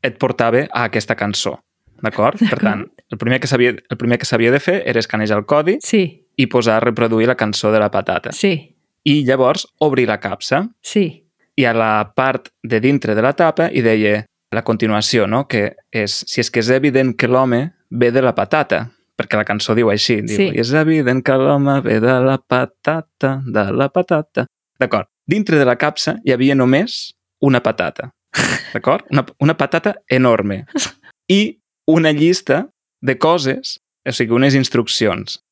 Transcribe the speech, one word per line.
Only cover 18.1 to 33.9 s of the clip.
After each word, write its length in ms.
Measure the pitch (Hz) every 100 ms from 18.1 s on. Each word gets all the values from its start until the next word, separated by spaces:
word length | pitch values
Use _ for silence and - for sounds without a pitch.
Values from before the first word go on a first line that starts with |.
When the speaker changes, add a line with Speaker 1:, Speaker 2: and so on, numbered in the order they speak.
Speaker 1:
de 100 | 123
la 120 | 127 -
patata», 560 | 101 156 143 85 117 _ _ -
perquè 200 | - 107
la 80 | 107
cançó 280 | 104 - 113
diu 140 | 113
així, 320 | 104 - 110
diu, 140 | 110 107
Speaker 2:
Sí. 160 | 190 139
Speaker 1:
«I 40 |
és 140 | 117
evident 500 | 147 156 160 127 131
que 100 | 131 131
l'home 440 | 139 143 139 139
ve 180 | - 110
de 200 | 117 127
la 180 | 131 135
patata, 1000 | _ 127 131 _ - 160 - _ 135 135 131
de 260 | 110 101
la 180 | 123 139
patata». 560 | 180 180 160 151 - - _ _ _
D'acord. 280 | 127 104 - _ -
Dintre 320 | 202 202 156
de 80 | 127
la 100 | 123
capsa 420 | 147 147 - - -
hi 60 |
havia 240 | 123 131 139
només 580 | 127 135 233 - - _ _ _
una 220 | 143 127
patata, 500 | 113 - 87 - - _ _
Speaker 2:
<laughs> 400 | - - - -
Speaker 1:
d'acord? 320 | - - 170 -
Una, 120 | 139 - _
una 160 | 147 151
patata 400 | 139 165 208 - _
enorme. 560 | 127 127 110 101 98 135 294 - - - _ -
I 300 | 196 214 - _ _ -
una 260 | 160 160
llista 580 | 147 160 180 - 143 262 _ _ _
de 160 | 131 127
coses, 600 | 156 175 135 185 - - _